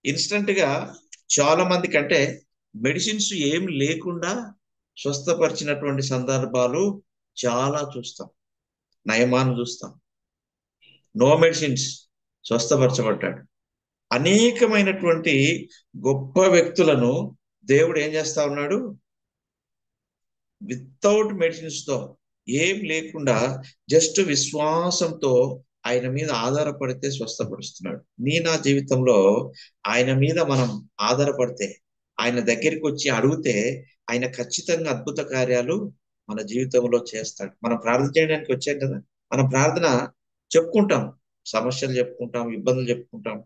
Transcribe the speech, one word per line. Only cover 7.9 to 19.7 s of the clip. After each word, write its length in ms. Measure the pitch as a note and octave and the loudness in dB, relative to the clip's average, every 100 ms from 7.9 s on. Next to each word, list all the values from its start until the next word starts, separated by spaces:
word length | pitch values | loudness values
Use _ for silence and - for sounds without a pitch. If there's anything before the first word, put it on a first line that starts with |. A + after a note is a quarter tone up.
| B2+ | -10
చూస్తాం. 300 | A#2 - - _ _ _ _ _ _ _ - | -14 -16 -18 _ _ _ _ _ _ _ -2
నయమాను 540 | A2 B2 B2+ C3 A#2+ | 2 4 4 2 0
చూస్తాం, 400 | A#2+ - - - _ _ _ _ _ _ _ _ _ _ _ G#2+ | -4 -8 -14 -18 _ _ _ _ _ _ _ _ _ _ _ 2
no 240 | B2+ D#3 | 4 6
మెడిసిన్స్ 720 | E3 D#3+ D3+ C3 - - _ _ _ _ | 6 4 -2 -2 -6 -10 _ _ _ _
స్వస్థపరచబడ్డాడు. 1000 | - A#2 - C#3+ B2+ - A2 G2 F#2 - - _ _ _ _ _ _ | -2 -2 2 4 4 2 0 -2 -4 -8 -18 _ _ _ _ _ _
అనేకమైనటువంటి 1600 | B2+ D#3+ G#3 A#3 A#3 A#3 G#3+ F#3+ F#3+ F3 E3 E3 C3+ C#3+ E3+ - - _ - | 0 4 6 4 4 2 4 2 0 0 2 2 2 2 0 -8 -20 _ -4
గొప్ప 420 | B2+ C#3 C3+ F3+ | -2 -2 0 4
వ్యక్తులను 960 | F#3+ F3 - - D#3+ C#3 A#2+ - G#2 - _ _ | 6 6 4 2 4 4 2 0 -4 -12 _ _
దేవుడు 340 | - C#3 E3+ D#3+ | 2 4 4 2
ఏం 160 | D3+ | -2
చేస్తా 320 | D#3 D#3 D#3 D3 | -2 -4 -2 -2
ఉన్నాడు? 500 | C#3+ D3 G#3+ A#3+ - _ _ _ _ _ _ _ | -2 -2 -2 -4 -12 _ _ _ _ _ _ _